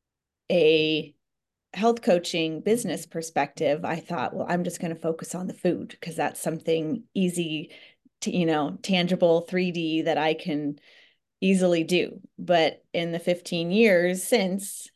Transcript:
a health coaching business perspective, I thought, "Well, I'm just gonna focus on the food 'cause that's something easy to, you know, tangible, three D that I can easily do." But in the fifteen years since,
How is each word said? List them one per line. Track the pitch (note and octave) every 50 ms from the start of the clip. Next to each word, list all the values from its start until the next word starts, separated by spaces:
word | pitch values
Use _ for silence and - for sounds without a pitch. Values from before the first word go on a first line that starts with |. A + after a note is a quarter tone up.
| _ _ _ _ _ _ _ _ _ -
a | F3+ F3 D#3 D#3 D#3+ D#3 D#3 D#3 D#3 D3+ D#3 - - _ _ _ _ _ _ _ _ _ _ _ -
health | F3 G#3 A#3 A#3 A#3
coaching | - A#3+ F3+ F3+ F3 - - E3+ D#3+ D#3+ D#3+ D#3
business | - G3+ A3 A#3+ - F#3 D3 F3 -
perspective, | - - E3 E3 - - - C#3+ C#3+ - - D#3+ C#3+ C#3+ D#3+ F3
I | A2 D#3 E3
thought, | - - E3+ D#3 A#2+ F2+ -
"Well, | - - -
I'm | F3 F3+ F3
just | F3 F3 -
gonna | - E3+ E3
focus | D#3+ - D#3+ E3 E3 - - -
on | F3 F#3 F#3
the | -
food | - - F3+ D#3+ - - - - -
'cause | - E3+ D#3+
that's | E3 D3+ - - -
something | - E3 D#3 D#3 - - E3 D#3+ D#3 D#3 C#3+ - - _ -
easy | G3 F#3 F3+ E3+ F3 E3+ D#3+ D#3 D3+ D#3+ - - - - - _ _ _ _ _ -
to, | - G#3+
you | - F3+ F3
know, | E3 D#3+ D3+ D3 D3 F#3 - -
tangible, | - F#3+ F3+ F3 F3+ F#3 F3+ F#3 E3+ E3 E3
three | E3+ - - F3+ F3+ F3+
D | E3 F3 E3 D#3+ D#3+ D#3+ D#3
that | D#3+ D#3 C#3
I | D3+ D#3+ D#3+
can | D#3+ - F3+ D3+ D3 D3+ C#3+ C#3+ - _ _ - - - _ _ _ _ _ _ -
easily | - F#3+ G3 F#3 F#3 F3+ F3 E3+ D#3+
do." | D#3+ F3+ F3 - - - F#3+ - - _ -
But | F3+ E3 F3 E3+ D#3+ C#3+ - - _ _ -
in | F3 E3+ E3+
the | E3 E3+
fifteen | E3+ F3+ F3+ F3 - - F3+ E3+ E3+ E3+
years | F3+ G#3+ A#3 A3 F#3+ E3+ F3 F3+ F3+ F#3 -
since, | - B3+ A#3 F#3+ F#3 F#3 G3 G3 - - - - - _